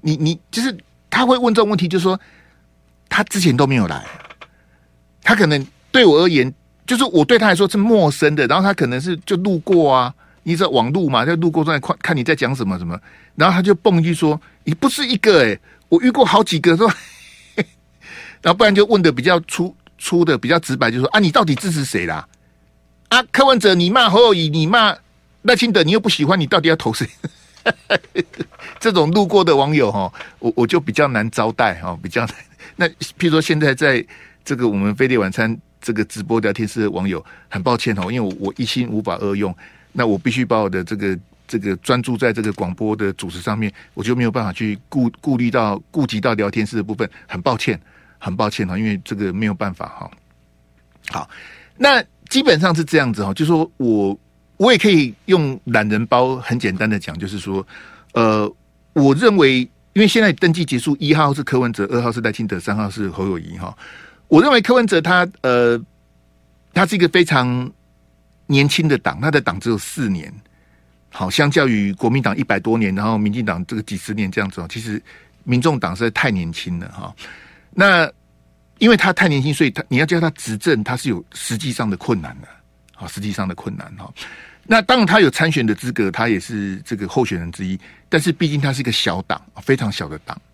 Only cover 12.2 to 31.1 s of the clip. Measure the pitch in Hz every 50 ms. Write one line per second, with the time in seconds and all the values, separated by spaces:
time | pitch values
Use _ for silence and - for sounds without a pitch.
12.2 | 120 160 156 - 131 120 139 131 113 95 95 87 87 85 87 87 _ - - -
13.2 | _ _ _ - 151 185 180 185 180 202 202 - _ 220 185 170 160 175 170 156
14.2 | 170 151 151 156 _ - _ _ _ - 160 - - 269 - - 285 240 247 190
15.2 | - 220 196 156 123 110 101 - _ _ - _ _ _ 165 170 240 254 226 269
16.2 | 247 170 - 208 220 - 175 156 139 175 165 165 226 214 - - - - - -
17.2 | - - - - - _ _ - - _ _ _ _ _ _ _ _ - - -
18.2 | - - - _ - 165 180 190 233 208 196 202 208 214 233 202 170 160 139 123
19.2 | 127 160 180 170 170 - - - 170 180 - _ _ - _ _ - - 180 175
20.2 | 170 160 143 113 - 123 165 170 - - 135 113 120 113 113 127 131 143 - 214
21.2 | 202 165 151 254 208 156 139 123 - 190 160 151 139 - - 95 90 82 80 78
22.2 | - _ _ _ _ _ _ _ _ _ _ _ _ _ _ _ _ _ 226 247
23.2 | 240 _ - - 277 269 262 226 175 202 190 175 175 180 214 262 240 214 175 220
24.2 | 240 226 202 175 165 156 147 165 156 160 220 240 220 208 165 - _ _ _ _
25.2 | _ _ _ _ _ 226 247 190 240 233 190 196 165 156 196 220 202 226 - -
26.2 | 151 139 185 185 151 131 - 185 147 160 160 160 - 117 110 - 135 - - _
27.2 | - - _ _ _ _ _ - _ 233 - _ _ _ 202 - - _ _ -
28.2 | 180 _ - - - _ _ - - - - - - 220 196 180 151 151 170 208
29.2 | 202 170 190 196 185 170 151 139 139 143 156 147 127 104 101 101 95 90 - -
30.2 | - - - _ - 117 - - 120 117 180 170 147 156 - - 147 139